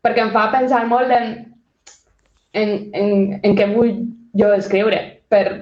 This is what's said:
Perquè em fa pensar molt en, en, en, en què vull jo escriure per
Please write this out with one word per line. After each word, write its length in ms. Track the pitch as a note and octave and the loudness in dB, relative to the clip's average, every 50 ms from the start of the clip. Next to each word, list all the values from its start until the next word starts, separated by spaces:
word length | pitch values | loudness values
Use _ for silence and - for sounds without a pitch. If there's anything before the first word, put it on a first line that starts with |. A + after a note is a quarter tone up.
| - | -2
Perquè 180 | A#3 A3+ A#3+ | 0 0 0
em 80 | A3+ G#3+ | -2 0
fa 140 | G3 G#3+ G#3+ G#3+ | 0 0 0 0
pensar 360 | A3+ C4 B3+ B3+ C4 A#3 A3+ | 0 0 0 0 0 0 0
molt 240 | A#3 A#3+ B3 B3+ B3+ | 0 0 0 2 2
en, 160 | B3 A#3+ A#3+ A3 A3+ A#3 - - _ _ _ _ _ _ _ - _ _ _ _ _ _ _ _ _ _ _ _ - | 0 0 0 -4 -10 -14 -16 -20 _ _ _ _ _ _ _ -20 _ _ _ _ _ _ _ _ _ _ _ _ -4
en, 160 | G#3+ G#3+ G#3 G#3 G3 G#3 - | -4 -2 -2 -2 -6 -6 -8
en, 200 | - G3+ G3+ G#3 G3+ G3 G3 G3 - | -4 -2 0 2 2 2 0 0 -2
en 200 | - - G3+ G3 | -2 0 2 2
què 100 | G3 G3+ | 2 2
vull 320 | G3+ G#3 A#3 A#3 A#3 G3+ - - - - - - _ | 0 2 2 0 0 0 -4 -8 -8 -10 -14 -20 _
jo 220 | - G3 G#3 G#3 | 0 2 4 4
escriure 480 | G#3 F#3+ F#3+ - G3 F#3+ G#3 A3 F#3+ - - - - _ _ | 2 2 0 0 0 0 2 2 0 0 -4 -8 -18 _ _
per 200 | _ A3 G3+ F#3 F#3+ G3 - | _ 2 2 2 0 -4 -8